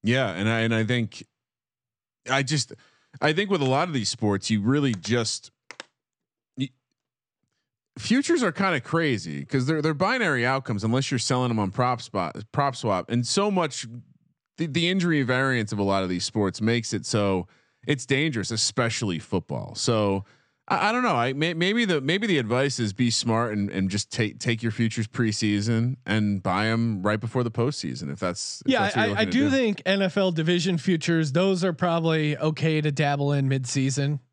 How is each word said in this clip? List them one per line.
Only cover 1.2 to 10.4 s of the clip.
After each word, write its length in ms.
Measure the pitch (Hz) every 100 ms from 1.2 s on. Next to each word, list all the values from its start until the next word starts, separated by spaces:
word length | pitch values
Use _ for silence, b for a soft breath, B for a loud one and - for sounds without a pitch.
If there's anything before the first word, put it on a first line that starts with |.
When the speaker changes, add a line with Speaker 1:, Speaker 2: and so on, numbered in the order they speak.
| - _ _ _ _ _ _ _ _ _ -
Speaker 1:
I 120 | 135
just, 320 | 127 147 - - B B B B
I 100 | 147
think 180 | 156 202
with 120 | 185
a 40 |
lot 220 | 135 131 175
of 60 |
these 160 | 139 104
sports, 400 | - 107 98 -
you 100 | 110
really 320 | 104 143 139
just, 560 | 104 98 120 110 - - _ _ - - _ _ _ _ _ _ -
y-, 120 | 135 _ _ _ _ _ _ _ _ _ _ _ _ -
futures 460 | - 247 285 330
are 80 | 214
kinda 300 | 151 196 151
crazy 640 | - 165 156 110 80 71
'cause 200 | - 135
they're, 160 | 127 160
they're 120 | 151
binary 520 | 147 190 254 196 131